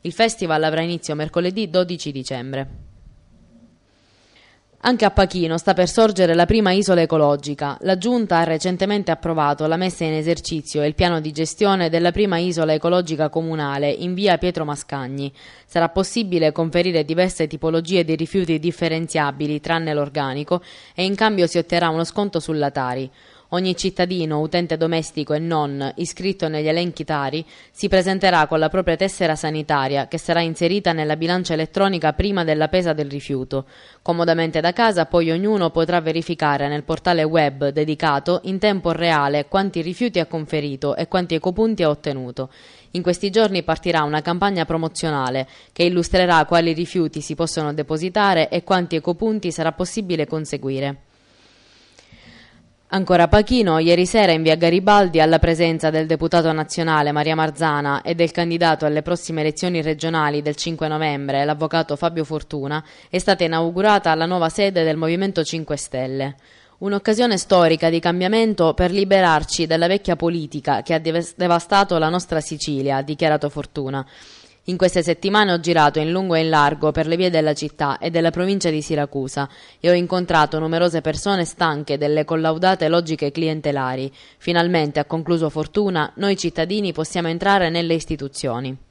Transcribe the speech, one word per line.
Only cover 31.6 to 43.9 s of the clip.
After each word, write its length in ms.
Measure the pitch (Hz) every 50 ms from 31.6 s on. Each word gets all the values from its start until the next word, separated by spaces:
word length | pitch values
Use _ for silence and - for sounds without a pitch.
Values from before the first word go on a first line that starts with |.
| 160 - - 202 196 196 196 165 156 151 143
prima 300 | - 180 208 196 180 170
della 260 | 160 151 151 156 151
pesa 240 | 190 185 180 170 156
del 160 | 151 151 139
rifiuto. 560 | 139 143 - - 139 131 131 - 135 135 131 - - - - - - _
Comodamente 600 | _ - 170 170 170 165 165 165 165 160 156 160
da 120 | 156 170 175
casa, 320 | - 233 226 202 175 160
poi 240 | - - 175 165 165
ognuno 400 | 160 170 196 208 220 202 175 160
potrà 320 | - 170 165 160 175 175
verificare 680 | 160 160 156 165 160 - 170 - 156 147 143 135 139
nel 160 | 143 147 147 143
portale 400 | - 160 151 _ 180 170 165 156
web 460 | 156 160 165 151 143 139 135 143 139
dedicato 720 | 139 151 151 156 151 147 - 156 143 139 139 175 180 175 -
in 120 | 190 190
tempo 340 | 185 202 214 196 185 - 175
reale 540 | 165 160 170 170 160 147 143 139 143 147 143
quanti 360 | _ - 190 196 196 - 170
rifiuti 380 | 156 170 180 - 247 240 - 180
ha 60 | 160
conferito 720 | - - 160 151 - - 151 147 147 139 131 - 143 -
e 120 | - 160
quanti 280 | - - 185 180 156 165
ecopunti 480 | 156 - 185 180 202 220 226 220 - 175
ha 60 | 151
ottenuto. 600 | 147 - - 151 139 131 127 123 123 - 131 131 _ - - - - - - _
In 120 | - 180 170
questi 260 | 175 - - - 202
giorni 320 | 185 226 220 208 196 175
partirà 400 | - - 160 - - 180